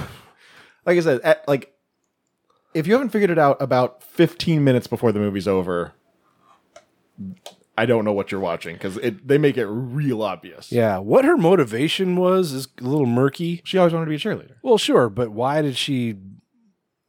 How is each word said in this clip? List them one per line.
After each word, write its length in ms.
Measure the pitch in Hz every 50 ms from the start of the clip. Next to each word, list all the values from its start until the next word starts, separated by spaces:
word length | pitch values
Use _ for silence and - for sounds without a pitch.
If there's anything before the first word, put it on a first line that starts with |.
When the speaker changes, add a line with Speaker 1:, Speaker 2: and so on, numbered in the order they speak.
Speaker 1:
<laughs> 60 | - - - - - _ _ _ _ - - - - _ _ _ -
Speaker 2:
Like 100 | 175 180
I 40 | 175
said, 200 | 160 165 131 120
at, 260 | - 160 156 - - 143
like, 260 | 143 127 - _ _ _ _ _ _ _ _ _ _ _ _ _ _ _ _ _ _ _ _ _
if 140 | - 165 147
you 60 | 175
haven't 160 | 220 269 285 220
figured 220 | - 214 202 180
it 80 | 170 156
out 220 | 147 139 131 -
about 400 | 139 127 139 127 127 - - _
fifteen 600 | - - - - 170 - - - - 175 160 151 143
minutes 220 | 135 127 120 -
before 240 | - 120 - 120 113
the 60 | 101 104
movie's 300 | 104 104 98 101 87 104
over, 440 | 95 95 90 92 87 87 85 - _ _ _ _ _ _ _ _ _ _ _ _ _ _ _ _ _ - _ _ _ _ _ _ _ - 98 95 92 _ _ - - _ _ _ -
I 100 | 110 113
don't 180 | 123 117 113 107
know 80 | 107
what 180 | 104 98 95 -
you're 100 | 101 95
watching, 360 | 95 87 85 85 - 85 82 -
'cause 180 | - 95 92 117
it, 280 | 131 120 104 95 -
they 120 | 131 139 147
make 180 | 151 143 131
it 100 | 127 113
real 560 | 98 104 120 131 120 123 147 147 135 117 107
obvious. 480 | 107 98 90 85 - 87 - - - -
Speaker 1:
Yeah, 280 | 117 120 113 107 98 92
what 260 | 98 107 151 254 269
her 120 | 302 359
motivation 800 | 269 165 165 190 175 139 104 107 113 143 165 - - 190 185 180
was 360 | 180 180 180 185 190 185 151
is 160 | 131 135 131 - _ -
a 40 | 123
little 220 | 127 143 156 135
murky. 540 | 120 117 123 135 139 - - 170 170 175 170 -
Speaker 2:
She 140 | - - 185
always 140 | 180 170
wanted 120 | 165 165 165
to 60 | 156
be 60 | 151
a 20 | 147
cheerleader. 380 | - 220 160 90 - - - _
Speaker 1:
Well, 160 | - 262 226 196
sure, 300 | - - 277 180 123 110
but 220 | 95 123 123 110
why 320 | 104 110 123 135 147 156
did 140 | 151 143 123
she, 400 | - - 147 139 123 120 117 104 95 95 95 107 - _ _ _ _ _ _ _ _ _ _ _ _ _